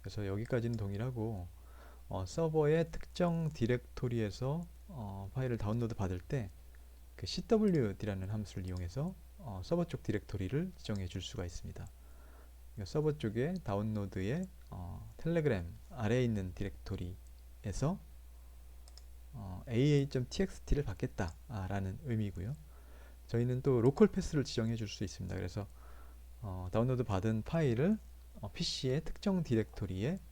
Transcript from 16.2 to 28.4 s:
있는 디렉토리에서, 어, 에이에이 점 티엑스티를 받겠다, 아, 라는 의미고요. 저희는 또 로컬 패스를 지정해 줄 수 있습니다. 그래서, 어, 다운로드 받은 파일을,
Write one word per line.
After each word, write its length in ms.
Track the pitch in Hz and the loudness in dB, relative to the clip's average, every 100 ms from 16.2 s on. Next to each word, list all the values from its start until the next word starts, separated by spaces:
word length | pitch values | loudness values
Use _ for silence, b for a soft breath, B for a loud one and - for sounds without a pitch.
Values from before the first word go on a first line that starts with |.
있는 280 | 123 107 92 | 4 2 -2
디렉토리에서, 1500 | 90 101 - - 95 90 90 - - - - 107 - 139 196 - - - - - - - - - - - - - | -2 -4 -4 -6 -4 -4 -8 -14 -18 -18 -8 -4 0 2 0 -6 -18 -16 -18 -18 -18 -16 -16 -16 -16 -16 -16 -14
어, 280 | 131 98 92 - | -10 -8 -8 0
에이에이 400 | 117 143 147 139 | 6 8 8 6
점 180 | 131 123 | 0 -2
티엑스티를 560 | - 190 - - 143 | 0 0 0 2 4
받겠다, 500 | 143 98 - - 90 - - | 4 -2 -4 0 -2 -2 -8
아, 180 | 110 95 | -4 0
라는 300 | 98 92 98 | 0 0 -4
의미고요. 520 | 143 110 104 92 95 151 - B B B B B - | 0 0 0 -2 -4 -6 -8 B B B B B -2
저희는 340 | 117 120 127 | 2 2 2
또 180 | 139 123 | 4 6
로컬 280 | 113 - 208 | 6 8 6
패스를 360 | - 175 151 | 6 0 0
지정해 320 | 127 - 113 113 | 0 2 2 0
줄 120 | 104 | -4
수 160 | - | -4
있습니다. 300 | 95 - 92 92 | -6 -4 -4 -2
그래서, 320 | 95 107 101 B B B B B - - | -2 -4 -6 B B B B B -16 -10
어, 260 | 110 92 92 | -6 -6 0
다운로드 320 | 101 123 123 | 2 4 4
받은 380 | 123 98 107 110 | 2 4 4 2
파일을, 560 | - 165 147 117 165 220 - - - - | 2 2 4 6 6 4 0 -16 -16 -10